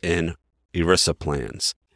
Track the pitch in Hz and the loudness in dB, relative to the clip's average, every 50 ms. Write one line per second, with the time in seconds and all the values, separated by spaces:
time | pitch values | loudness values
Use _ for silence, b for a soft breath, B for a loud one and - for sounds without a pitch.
0 | - 87 87 87 82 82 85 - _ _ _ _ _ _ - 87 82 85 92 87 | -2 0 0 0 0 -2 -4 -8 _ _ _ _ _ _ -2 0 2 4 4 4
1 | - 87 80 - - 76 73 69 60 55 58 - - - - _ _ _ _ | 4 0 0 -2 -4 -4 -4 -4 -6 -8 -8 -6 -6 -6 -6 _ _ _ _